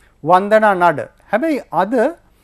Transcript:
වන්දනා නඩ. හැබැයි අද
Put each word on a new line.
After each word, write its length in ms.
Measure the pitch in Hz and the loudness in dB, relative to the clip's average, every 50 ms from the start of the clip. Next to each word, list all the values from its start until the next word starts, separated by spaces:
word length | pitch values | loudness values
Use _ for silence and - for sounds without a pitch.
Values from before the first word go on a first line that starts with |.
| _ _ _ _ - | _ _ _ _ -2
වන්දනා 500 | 147 175 185 196 202 214 220 214 214 196 | 0 2 2 2 2 0 2 2 2 2
නඩ. 240 | 180 175 175 156 135 110 - _ _ _ _ | 2 2 0 0 -2 -6 -12 _ _ _ _
හැබැයි 340 | - 220 285 330 302 233 - _ | -4 -2 -2 -2 -4 -4 -6 _
අද 220 | - 160 190 202 247 247 214 294 339 - _ _ _ _ | -4 -4 -4 -2 -2 -2 -2 -2 -4 -8 _ _ _ _